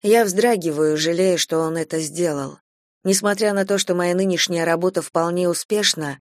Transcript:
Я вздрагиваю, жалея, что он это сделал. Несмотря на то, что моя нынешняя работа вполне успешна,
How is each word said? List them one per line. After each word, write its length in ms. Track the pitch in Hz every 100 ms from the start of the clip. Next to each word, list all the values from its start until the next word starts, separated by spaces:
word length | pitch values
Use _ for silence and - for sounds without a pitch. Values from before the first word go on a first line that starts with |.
Я 240 | 208 226
вздрагиваю, 720 | 214 185 240 220 165 147 156 151
жалея, 400 | 160 170 190 175
что 220 | - 160
он 180 | 160 165
это 220 | 156 160
сделал. 600 | 156 156 175 147 139 143 _ _ _ _
Несмотря 480 | 185 196 208 202 214
на 140 | 202 196
то, 100 | 202
что 180 | -
моя 200 | 180 175
нынешняя 500 | 175 190 175 - 170
работа 380 | 165 165 180 185
вполне 460 | - 175 170 175 180
успешна, 720 | 170 - 214 196 - 151 139